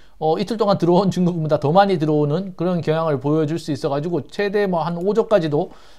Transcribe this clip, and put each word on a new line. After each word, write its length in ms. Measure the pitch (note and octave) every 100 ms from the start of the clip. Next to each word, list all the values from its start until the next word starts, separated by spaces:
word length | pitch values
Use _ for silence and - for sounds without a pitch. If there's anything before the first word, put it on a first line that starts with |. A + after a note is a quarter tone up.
| - -
어, 180 | D#3 E3+
이틀 200 | G3 A3
동안 200 | G#3 G3
들어온 320 | E3+ F3+ G3
증거금보다 500 | F3 F3 E3+ D#3 D3+
더 120 | C#3+
많이 260 | F3+ G3+ F3+
들어오는 560 | D#3 D3+ D3 D#3+ G3 -
그런 260 | E3+ F3
경향을 380 | D3+ D#3+ E3 C#3
보여줄 380 | C#3+ D#3 D3+ E3+
수 140 | E3
있어가지고 560 | C3+ D3+ C#3+ E3 E3+ -
최대 400 | - G3+ G#3 G3+
뭐 140 | E3+
한 160 | D#3 E3+
오 160 | F#3+ G#3
조까지도, 560 | A3 G#3 D#3+ D3 F#3+ - -